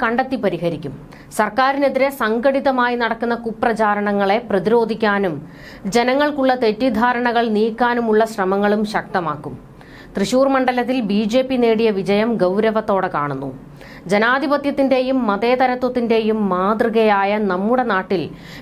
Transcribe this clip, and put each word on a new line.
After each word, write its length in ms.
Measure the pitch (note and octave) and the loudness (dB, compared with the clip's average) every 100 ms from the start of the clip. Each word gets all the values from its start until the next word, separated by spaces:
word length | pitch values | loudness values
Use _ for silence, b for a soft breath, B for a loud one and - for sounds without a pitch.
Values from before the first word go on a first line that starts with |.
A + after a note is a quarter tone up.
കണ്ടെത്തി 320 | A3+ A#3+ C4 B3+ | 0 0 -2 -2
പരിഹരിക്കും. 720 | G3 E3+ E3+ D3+ C3+ - - B B | -2 -2 -4 -4 -8 -14 -18 B B
സർക്കാരിനെതിരെ 800 | - G#3+ G#3+ C4 C#4 C#4 A3+ C4+ | -2 -2 2 0 2 0 2 0
സംഘടിതമായി 840 | C4+ G#3+ A#3 C4+ C4+ C#4 B3+ A#3+ A#3+ | 0 -2 0 0 0 0 0 0 0
നടക്കുന്ന 400 | A3+ A3+ A#3 A#3 | -2 -2 -4 -4
കുപ്രചാരണങ്ങളെ 1000 | A#3 G#3 A#3+ G#3+ G#3+ G#3 G#3 G3+ G3 A3 A#3+ | -6 -2 -2 2 0 0 0 0 2 0 0
പ്രതിരോധിക്കാനും 960 | G3 E3+ A#3 A3 A3 G#3+ G3+ G3 C#3+ B B B B G3 | 0 2 2 2 0 0 2 0 -4 B B B B -2
ജനങ്ങൾക്കുള്ള 760 | A#3 A#3+ C4+ D4 C#4+ C4 B3 | 0 2 2 0 0 0 2
തെറ്റിദ്ധാരണകൾ 840 | A3+ G#3+ C4 G#3+ B3 A#3+ B3 A#3 A#3 | 0 0 0 2 0 0 0 0 0
നീക്കാനുമുള്ള 800 | G#3 A3+ A3+ A#3+ A#3+ A3+ G#3+ A3 | 0 0 0 0 0 2 2 2
ശ്രമങ്ങളും 600 | A3 F#3 G3 G#3 G#3 G#3 | 0 0 2 2 0 0
ശക്തമാക്കും. 840 | F3+ D#3+ F#3+ E3 D3 C#3+ B2 - B B B B - | -4 -4 -4 -4 -6 -10 -14 -16 B B B B -4
തൃശൂർ 300 | G3 B3+ C4+ | 0 2 2
മണ്ഡലത്തിൽ 520 | C4+ B3+ B3 A#3+ B3+ | 2 0 0 -2 -2
ബി 240 | G3+ G3+ | 0 0
ജെ 180 | A3 B3 | 0 0
പി 140 | C4 B3+ | 0 2
നേടിയ 340 | A#3 A3 A3+ | 2 4 2
വിജയം 480 | G3 F3 G3+ A3+ G#3+ | 0 0 2 2 2
ഗൗരവത്തോടെ 720 | F3+ G3 A3 A3 G#3+ G3 F3+ | 0 2 0 0 0 0 0
കാണുന്നു. 520 | E3 D3 C3+ C#3 B2+ - B B B - | -2 -4 -4 -8 -12 -16 B B B -2
ജനാധിപത്യത്തിന്റെയും 1200 | G#3 A3+ C4+ C#4+ C#4+ C#4+ C#4+ C4+ C4 B3+ C4 A3+ | 0 2 2 0 0 0 0 2 2 2 0 0
മതേതരത്വത്തിന്റെയും 1200 | G3+ A#3 B3+ B3+ B3 B3 B3+ A#3 A3+ A3 A3 G3+ | 0 2 2 2 0 -2 0 0 2 2 0 0
മാതൃകയായ 880 | F3+ F#3+ A3 A#3+ A3+ A3 G3 G3 G#3+ | 0 0 0 0 2 2 2 2 0
നമ്മുടെ 460 | G#3 F3+ G3+ B3 | 0 0 0 0
നാട്ടിൽ 460 | A#3+ F#3+ F#3 F#3 C#3+ B B B | 2 0 0 -2 -4 B B B